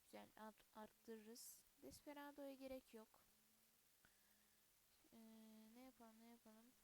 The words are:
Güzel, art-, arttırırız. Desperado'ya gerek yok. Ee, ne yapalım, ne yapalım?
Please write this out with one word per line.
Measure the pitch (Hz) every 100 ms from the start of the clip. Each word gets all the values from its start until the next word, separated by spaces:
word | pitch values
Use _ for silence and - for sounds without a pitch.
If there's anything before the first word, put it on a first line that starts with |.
Güzel, | - 208 208 -
art-, | 214 214 - 220
arttırırız. | 214 - - 226 214 247 - - - -
Desperado'ya | 262 - - 285 285 285 277
gerek | 269 269 262 -
yok. | 226 220 - - - - - - - - - - - - - - - - - - - -
Ee, | 226 220 220 220 220 220 233
ne |
yapalım, | 262 262 226 220 233
ne |
yapalım? | 233 220 220 233 -